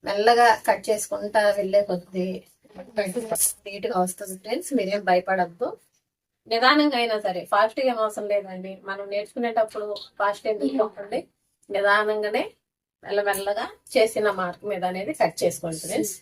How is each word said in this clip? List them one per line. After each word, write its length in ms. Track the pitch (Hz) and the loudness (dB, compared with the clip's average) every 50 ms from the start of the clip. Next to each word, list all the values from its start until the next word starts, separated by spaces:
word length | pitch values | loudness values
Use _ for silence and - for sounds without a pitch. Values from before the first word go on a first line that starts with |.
| - | -4
మెల్లగా 420 | 202 202 202 214 226 240 233 240 233 220 214 - | -2 -2 4 6 6 8 8 8 6 6 4 4
కట్ 180 | - 208 - - - | 0 0 0 2 -2
చేసుకుంటా 540 | 220 208 - - 202 202 202 208 208 220 208 208 202 202 | -2 -2 -2 -6 -6 -6 -6 0 2 4 4 4 2 2
వెళ్ళే 220 | 196 190 190 202 202 - | 0 2 2 2 2 2
కొద్దీ 380 | 185 175 - - 190 190 180 185 180 - - _ _ _ _ _ - 185 180 - - 220 202 185 180 240 226 220 226 220 - - - _ _ | -2 -4 -4 -6 -4 -4 -2 -2 -4 -8 -12 _ _ _ _ _ -20 -20 -20 -8 -4 -4 -4 -2 -4 -6 -4 -4 -2 -2 -2 -2 -2 _ _
నీట్‌గా 300 | 202 196 202 190 - 240 185 180 | -14 -14 -8 -6 -4 0 0 0
వస్తుంది 300 | 185 - - 208 190 190 185 | -2 -2 -10 -12 -12 -12 -14
ఫ్రెండ్స్. 280 | _ 214 233 311 359 - 285 240 | _ -6 -6 -6 -6 -2 -2 -2
మీరేం 240 | 196 190 202 208 196 185 | 0 0 -2 -2 2 2
భయపడద్దు, 600 | 180 180 185 190 190 190 180 170 170 _ 240 320 453 - _ _ _ _ _ _ _ _ _ _ _ _ _ 220 | 2 2 2 0 0 0 0 -4 -4 _ -6 -6 -6 -10 _ _ _ _ _ _ _ _ _ _ _ _ _ -2
నిదానంగా 440 | 226 226 240 254 294 302 294 294 269 240 | 0 2 4 4 6 6 4 2 2 0
అయినా 160 | 233 233 220 214 208 | 0 0 -2 -2 -2
సరే, 140 | 196 180 180 170 - | -4 -4 -4 -4 0
ఫాస్ట్‌గా 340 | - 202 214 220 220 - 262 262 | 2 4 4 2 2 0 0 0
ఏం 60 | 240 220 220 | 0 0 -2
అవసరం 220 | 214 208 214 208 202 202 | -2 -2 -6 -4 -2 -2
లేదండి. 380 | 202 196 190 185 185 185 190 190 185 - 190 | -2 -2 -4 -12 -12 -10 -12 -14 -12 -10 -10
మనం 160 | 196 196 202 196 | -8 -8 -8 -6
నేర్చుకునేటప్పుడు 760 | 202 202 208 208 _ 254 240 233 220 226 220 220 - 214 208 208 202 202 - - _ _ | -4 -6 -6 -6 _ -4 -4 0 2 0 0 0 -2 -8 -6 -6 -8 -8 -10 -18 _ _
ఫాస్ట్ 260 | 202 202 208 - - 220 | -2 0 0 -2 -2 -2
ఏం 60 | 220 208 | -2 0
తీసుకోకండి, 580 | 285 139 135 - 214 220 - - 202 202 220 277 - _ _ _ _ _ _ _ _ _ 202 | -2 -2 0 0 0 0 -2 -12 -12 -6 -6 -6 -6 _ _ _ _ _ _ _ _ _ -2
నిదానంగానే 720 | 196 202 202 202 214 214 214 214 214 208 208 214 262 339 440 - _ _ _ _ _ _ _ _ _ - | 0 4 4 4 4 4 2 0 -2 -2 -2 -2 -2 -4 -4 -8 _ _ _ _ _ _ _ _ _ -10
మెల్లమెల్లగా 600 | 190 196 202 202 202 190 190 196 202 202 214 247 349 427 _ _ - - | -2 -2 0 0 0 -2 -2 -2 -4 -2 -4 -4 -8 -10 _ _ 0 2
చేసిన 320 | 254 220 226 - 226 208 208 196 190 | 4 4 4 2 0 0 0 0 0
మార్క్ 240 | 185 180 175 - - 208 | -4 -6 -6 -8 -6 -6
మీద 120 | 202 180 175 185 | -4 -2 -2 -4
అనేది 220 | 185 185 196 247 311 - | -4 -4 -6 -6 0 0
కట్ 160 | 214 165 - - | 0 0 0 0
చేసుకోండి 380 | - 175 170 - - 165 160 160 - | -2 -2 -2 -2 -8 -8 -8 -8 -8
ఫ్రెండ్స్. 300 | 165 196 269 370 415 - - | -4 -4 -2 -4 -4 -6 -12